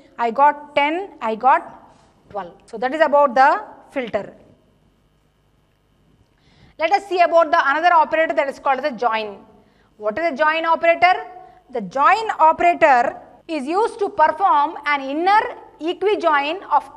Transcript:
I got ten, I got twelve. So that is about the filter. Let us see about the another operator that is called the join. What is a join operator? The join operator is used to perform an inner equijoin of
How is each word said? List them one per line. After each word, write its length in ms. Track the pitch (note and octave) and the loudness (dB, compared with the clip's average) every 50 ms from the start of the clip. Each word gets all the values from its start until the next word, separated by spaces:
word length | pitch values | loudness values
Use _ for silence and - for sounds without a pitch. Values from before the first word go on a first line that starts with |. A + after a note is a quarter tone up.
| _ _ _ | _ _ _
I 140 | - A#3+ A#3 | -6 -6 -4
got 440 | G#3+ C4 C#4 D4 D4 D4 - - - | 0 2 2 2 2 0 -10 -4 -2
ten, 340 | D4 C#4+ D4 D#4+ F4+ G4+ G4 - - | 0 0 0 -2 -4 -8 -10 -14 -10
I 140 | A#3+ A3+ A3+ | -8 -8 -6
got 580 | G#3 B3 C4 D4+ E4+ - - - - - _ _ _ _ _ _ _ _ _ | 0 2 2 2 2 0 -8 -18 -20 -20 _ _ _ _ _ _ _ _ _
twelve. 240 | - G3+ F#3 E3+ - _ _ | -12 -12 -12 -12 -18 _ _
So 120 | - - | -18 -8
that 160 | G#3+ B3 B3+ D4 | -6 -6 -4 0
is 80 | D#4 | 2
about 340 | D#4+ C#4+ C#4 C#4+ C#4+ C#4 A3 | 2 4 4 2 2 2 4
the 280 | C4 C4 D4 F4 G#4 G#4 - - - - _ | 4 4 4 2 0 -4 -12 -18 -20 -20 _
filter. 420 | - C#4+ B3 G#3 - G3+ G3 - - - _ _ _ _ _ _ _ _ _ _ _ _ _ _ _ _ _ _ _ _ _ _ _ _ _ _ _ _ _ _ _ _ _ _ _ _ _ _ _ _ _ _ _ _ _ _ _ | -10 -8 -8 -6 -8 -8 -8 -10 -16 -20 _ _ _ _ _ _ _ _ _ _ _ _ _ _ _ _ _ _ _ _ _ _ _ _ _ _ _ _ _ _ _ _ _ _ _ _ _ _ _ _ _ _ _ _ _ _ _
Let 140 | - D#4 E4 | -6 -2 -2
us 160 | G4+ F#4 G4+ | -2 -2 -2
see 140 | - F4+ F4+ | -4 0 0
about 300 | F4 D#4 E4+ E4 E4 D4 | 2 4 4 2 2 4
the 180 | E4+ E4+ C4+ C#4 | 2 0 2 0
another 240 | C#4 D#4 E4 F4 F4 | -2 0 0 2 2
operator 400 | D#4+ D4+ - D#4+ D#4 D#4+ D#4+ D4 | 2 2 2 0 0 0 0 0
that 140 | D#4 C#4+ | -2 -2
is 120 | C#4 C4+ - | -4 -6 -4
called 240 | - C#4 C4+ C4 C4+ | -2 -2 -2 -2 -4
the 80 | D4+ | -6
join. 520 | B3 G3 A#3+ A3+ A3 A3 G#3+ G#3 G3 F#3+ - _ _ _ _ _ _ _ _ _ _ | -6 -2 -2 -2 -2 -2 -6 -8 -12 -16 -20 _ _ _ _ _ _ _ _ _ _
What 220 | _ G#3 G#3+ G#3+ D#4 | _ -6 -6 -4 -2
is 60 | E4 | -4
a 100 | E4+ C4+ | -4 -2
join 300 | A#3+ D#4 D#4 D#4 E4 E4 | 0 0 0 0 0 0
operator? 600 | E4 E4 D#4+ E4+ E4+ E4+ - F4 F4+ F#4 G4+ A4 - - - - - _ _ _ _ | -2 -2 2 2 0 2 4 2 2 2 0 -4 -12 -18 -20 -20 -20 _ _ _ _
The 100 | B3 A#3+ | -10 -10
join 480 | G3+ F3 - C4+ C#4+ D#4+ F#4+ A4 A4 G#4+ - - | -10 -8 -2 0 2 2 2 2 -2 -6 0 2
operator 800 | D#4+ D#4+ D#4+ D#4+ F4 F4 F4 C#4 E4 D4 C4 A#3+ A#3+ - - - - - - _ _ | 2 2 4 4 2 0 2 4 4 4 4 4 2 0 -4 -10 -18 -20 -20 _ _
is 180 | - D#4+ D4+ B3 | -8 -8 -8 -6
used 340 | C#4+ E4+ G4 A4+ A#4+ - - | -4 -2 -2 -2 -2 -2 -4
to 100 | G4+ - | -6 -4
perform 680 | G4+ - D#4 D#4+ D#4 D#4 G4 F#4 D#4+ C#4+ C#4+ D#4 G#4 - - | 0 2 2 2 2 0 0 2 2 2 0 -2 -6 -8 -4
an 160 | D4 D4 C#4 | -4 -4 -4
inner 400 | C4+ C4+ C#4 D#4 F4 F#4+ G#4 A4 A#4+ A#4+ - - - - _ _ | -4 -6 -6 -2 0 2 2 2 0 -2 -10 -14 -20 -20 _ _
equijoin 840 | D4 E4+ F4+ F4 F#4 G#4+ G#4 D#4 E4+ E4 D4+ C#4 C#4 D4 E4+ G4 - - | -8 -8 -6 -2 -2 -2 -2 0 0 0 0 0 -2 -4 -8 -8 -6 -2
of 180 | A4+ - - - - | -2 -2 -2 -4 -8